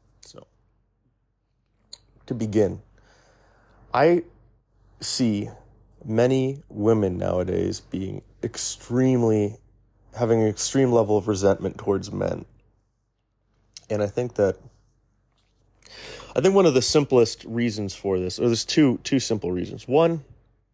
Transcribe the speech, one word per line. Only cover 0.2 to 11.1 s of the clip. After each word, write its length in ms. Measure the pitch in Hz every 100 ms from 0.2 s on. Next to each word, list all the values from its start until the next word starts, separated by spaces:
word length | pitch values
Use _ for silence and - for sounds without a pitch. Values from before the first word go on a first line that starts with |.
So, 240 | - - - _ _ _ _ _ _ _ _ _ _ _ _ _ _ - _ _ -
to 80 |
begin, 480 | 120 110 107 98 - - _ _ _ _ _ _ _ _ _ _
I 320 | 123 156 175 - _ _ _ _ _ _ -
see 480 | - - 120 101 107 - - _ _ _
many 580 | 117 110 123 135 131 139 -
women 480 | 107 107 110 98 90
nowadays 640 | 92 90 92 92 92 95
being 420 | - 95 95 98 - _
extremely, 1160 | - - - - - 123 131 123 117 107 104 110 _ _ _ _ _ -
having 260 | 117 117
an 60 | 107
extreme 440 | 101 - 139 131
level 240 | 117 104